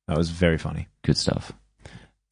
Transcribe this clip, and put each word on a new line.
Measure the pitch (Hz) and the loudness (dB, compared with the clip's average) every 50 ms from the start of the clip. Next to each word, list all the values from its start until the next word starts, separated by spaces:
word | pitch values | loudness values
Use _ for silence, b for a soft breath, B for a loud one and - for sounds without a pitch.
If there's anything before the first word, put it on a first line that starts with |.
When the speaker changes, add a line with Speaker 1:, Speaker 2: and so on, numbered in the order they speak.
| _ - | _ -2
Speaker 1:
That | 82 78 | 0 0
was | 85 82 | 0 0
very | 85 85 90 85 82 76 | 0 2 4 4 4 2
funny. | - - 82 80 - - _ _ - | 0 -4 -8 -8 -10 -10 _ _ 0
Speaker 2:
Good | - 73 - | 0 2 2
stuff. | - - - - - - - - _ _ _ _ B B B B B B B B _ _ | 2 0 -2 -2 -4 -10 -16 -20 _ _ _ _ B B B B B B B B _ _